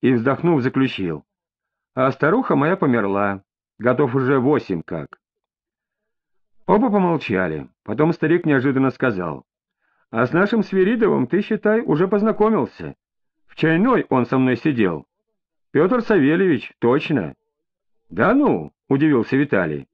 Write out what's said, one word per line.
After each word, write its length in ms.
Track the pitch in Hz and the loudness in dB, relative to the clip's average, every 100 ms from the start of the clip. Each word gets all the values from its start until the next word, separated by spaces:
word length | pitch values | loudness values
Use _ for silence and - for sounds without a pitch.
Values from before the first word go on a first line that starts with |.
И, 120 | 123 | 2
вздохнув, 480 | 127 117 131 165 160 | 0 0 -2 0 0
заключил: 640 | 123 131 131 - 92 76 _ _ _ _ _ _ _ - | 0 0 -2 -2 -8 -8 _ _ _ _ _ _ _ -2
«А 160 | 131 | -2
старуха 440 | 131 143 214 - 151 | 0 0 0 0 0
моя 220 | 147 190 | 0 0
померла». 680 | 151 120 101 98 101 98 _ _ _ _ | 0 0 0 -2 -2 -4 _ _ _ _
Готов 380 | 110 123 143 131 | -2 0 0 0
уже 240 | 131 139 | 0 0
восемь 420 | 123 143 - 87 | 2 0 -2 -8
как. 380 | - 85 71 - _ _ _ _ _ _ _ _ _ _ _ _ _ _ - | -6 -10 -10 -18 _ _ _ _ _ _ _ _ _ _ _ _ _ _ 0
Оба 260 | 196 247 | 2 4
помолчали. 800 | 202 180 160 - 95 92 78 65 _ | 2 2 0 -2 -2 -2 -4 -10 _
Потом 300 | - 110 156 | -12 -2 0
старик 320 | 156 156 170 170 | 0 0 0 2
неожиданно 460 | 139 131 131 135 | 0 2 0 0
сказал: 540 | - 131 98 87 69 _ _ _ _ _ _ _ | 0 -4 -2 -6 -8 _ _ _ _ _ _ _
«А 140 | 113 120 | -2 0
с 80 | |
нашим 300 | 156 202 233 | 0 0 0
Свиридовым 640 | 190 190 185 233 214 143 127 | -2 0 0 2 0 0 0
ты, 140 | 170 | -2
считай, 400 | 190 214 208 220 | -2 -2 0 0
уже 260 | 240 147 190 | 0 0 0
познакомился. 880 | 208 220 196 214 214 120 - 80 67 _ _ _ _ _ | 0 0 0 0 0 -2 -8 -16 -16 _ _ _ _ _
В 80 | - | -4
чайной 500 | 156 160 226 226 - | 0 2 2 0 0
он 160 | 131 120 | -2 0
со 120 | 131 | 0
мной 200 | 131 123 | 0 0
сидел». 500 | 160 131 98 80 - _ _ _ _ _ _ | -2 0 0 -2 -12 _ _ _ _ _ _
«Петр 300 | - 175 247 | 0 2 0
Савельевич, 720 | 226 208 135 165 190 131 - _ | 2 2 4 2 2 0 -4 _
точно». 560 | 117 131 - 147 82 65 _ _ _ _ _ _ _ | 0 0 0 -2 -2 -10 _ _ _ _ _ _ _
«Да 240 | - 143 | -2 2
ну», 400 | 262 277 110 76 _ _ | 2 2 0 -4 _ _
удивился 480 | 139 156 135 107 135 | 0 2 2 2 0
Виталий. 500 | 147 107 85 73 67 | 0 0 -2 -4 -10